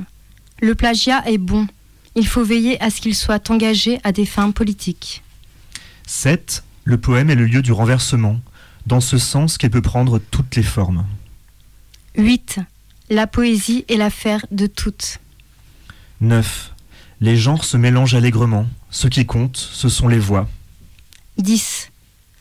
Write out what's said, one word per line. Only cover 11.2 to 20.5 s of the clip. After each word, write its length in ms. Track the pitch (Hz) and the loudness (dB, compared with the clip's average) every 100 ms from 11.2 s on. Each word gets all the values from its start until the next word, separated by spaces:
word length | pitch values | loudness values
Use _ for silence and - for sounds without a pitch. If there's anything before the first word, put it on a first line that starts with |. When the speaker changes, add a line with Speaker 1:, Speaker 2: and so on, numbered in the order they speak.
| - - - _ - - - - - - | -14 -20 -20 _ -20 -20 -20 -20 -10 0
Speaker 1:
Huit. 440 | 214 247 - 196 180 _ - - - | 2 2 -2 -10 -10 _ -20 -20 -2
La 160 | 214 220 | 0 0
poésie 580 | 240 240 214 202 240 - | 0 2 0 0 -2 0
est 80 | 220 | 0
l'affaire 500 | 208 - 220 208 - | 0 -2 -4 -4 -4
de 160 | 202 202 | -2 -2
toutes. 520 | - 214 - - - - - _ _ - - - - - - | -2 -6 -6 -12 -12 -20 -20 _ _ -20 -20 -20 -20 -20 -2
Speaker 2:
Neuf. 520 | 113 117 - - - - - - - - | 2 2 0 -6 -14 -20 -20 -20 -20 -2
Les 160 | 110 117 | 2 2
genres 280 | 120 156 | 2 0
se 120 | - 123 | 0 2
mélangent 380 | 123 127 131 | 4 4 4
allègrement. 520 | 123 120 110 117 107 120 - - | 4 2 2 2 0 -2 -8 -14
Ce 160 | - 131 | -2 0
qui 200 | 135 117 | 0 0
compte, 300 | 117 127 - | 0 -2 -4
ce 320 | - - 123 | -12 -4 -2
sont 200 | - 123 | 0 2
les 100 | 117 | 2
voix. 300 | 98 98 107 | 2 0 -2